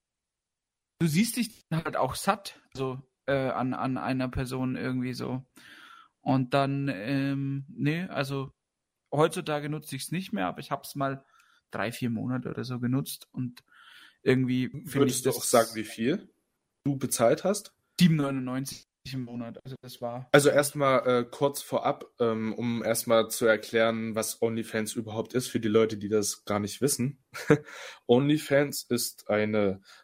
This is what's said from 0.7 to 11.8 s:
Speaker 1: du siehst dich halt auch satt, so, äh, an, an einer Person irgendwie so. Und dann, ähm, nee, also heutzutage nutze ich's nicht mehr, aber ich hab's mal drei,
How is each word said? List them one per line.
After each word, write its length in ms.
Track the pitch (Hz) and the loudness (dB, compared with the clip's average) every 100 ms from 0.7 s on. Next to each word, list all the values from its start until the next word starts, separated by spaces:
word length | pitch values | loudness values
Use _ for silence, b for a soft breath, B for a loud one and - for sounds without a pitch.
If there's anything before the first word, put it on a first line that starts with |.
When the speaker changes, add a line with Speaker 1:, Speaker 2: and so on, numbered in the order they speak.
| _ _ _ | _ _ _
Speaker 1:
du 80 | 165 | 2
siehst 280 | 151 226 247 | 4 2 0
dich 280 | 226 - _ | -6 -8 _
halt 240 | 160 151 - | -6 -4 -2
auch 180 | 127 | -2
satt, 460 | - - 202 - - _ | 0 -2 -2 -4 -18 _
so, 280 | - 131 127 - _ - | -6 -6 -6 -12 _ -2
äh, 60 | 139 131 | 0 0
an, 260 | - 127 | -2 -2
an 240 | - 127 127 | -2 -4 -2
einer 300 | 107 131 127 | -2 -2 -2
Person 480 | 135 127 131 127 131 | -4 -4 -2 -2 -2
irgendwie 380 | 127 127 123 | -2 -2 -4
so. 300 | 120 123 131 - B B B B B B _ | -4 -4 -6 -8 B B B B B B _
Und 340 | - 131 123 | 2 2 4
dann, 340 | 139 139 139 139 | 2 2 0 -2
ähm, 680 | 92 107 139 139 139 139 139 139 | -4 -2 0 0 -2 -2 -4 -6
nee, 320 | - 143 160 | -2 0 0
also 480 | 185 - 135 139 135 - _ _ _ _ _ | -4 -4 -4 -4 -6 -12 _ _ _ _ _
heutzutage 560 | 139 165 175 151 147 147 | 2 2 2 -2 -4 -2
nutze 280 | 151 - 135 | -6 -6 -8
ich's 160 | - | -4
nicht 200 | 165 190 | -4 -4
mehr, 140 | 202 - | -2 -2
aber 140 | - | -4
ich 100 | - | -6
hab's 240 | 139 - | -8 -6
mal 300 | 143 139 135 b b b b _ | -4 -4 -4 b b b b _
drei, 180 | 110 | -4